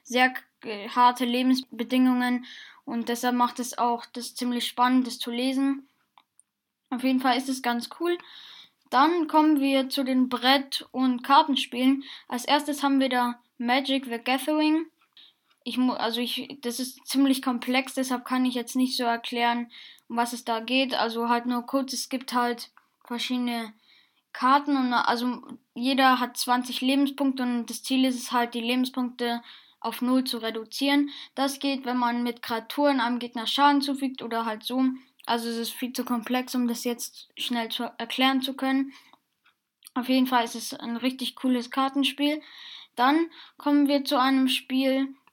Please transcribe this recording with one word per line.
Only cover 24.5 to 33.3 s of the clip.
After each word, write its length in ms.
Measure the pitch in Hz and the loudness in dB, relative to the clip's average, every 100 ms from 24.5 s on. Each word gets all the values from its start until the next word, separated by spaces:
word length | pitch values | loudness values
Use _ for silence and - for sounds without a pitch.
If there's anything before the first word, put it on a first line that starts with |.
| 285 294 277 | 2 2 0
und 160 | 254 | 2
also 500 | 240 - 240 247 240 - - _ | 0 0 0 -2 -6 -10 -20 _
jeder 460 | - 247 269 262 254 | -6 -2 4 4 4
hat 180 | 247 - | 0 -4
zwanzig 440 | - 247 247 - | 0 0 0 -2
Lebenspunkte 640 | 254 277 285 277 277 262 | 2 2 2 2 -2 0
und 260 | 247 240 226 | -2 -2 -4
das 140 | 233 | -8
Ziel 220 | - 262 262 | -2 2 2
ist 160 | 247 | 0
es 100 | - | -2
halt, 220 | 247 240 | -2 -2
die 80 | 240 | -4
Lebenspunkte 800 | 226 254 254 262 247 247 240 240 - - _ _ | -2 0 0 -2 -4 -2 -4 -4 -8 -20 _ _
auf 220 | 226 220 | -8 -4
null 240 | 247 262 254 | 2 2 0
zu 120 | 240 | -4
reduzieren. 720 | 220 220 220 - 277 285 285 - - - | -6 -8 -10 -4 2 2 2 -4 -12 -4
Das 240 | 277 277 | -2 -2
geht, 260 | 277 269 247 | -4 -4 -2
wenn 120 | 247 | 0
man 240 | 240 240 | 0 0
mit 200 | 240 233 | -4 -6
Kreaturen 580 | - 226 226 - 294 269 | -6 -6 -6 0 2 4
einem 200 | 233 240 | 2 -2
Gegner 280 | 240 | -4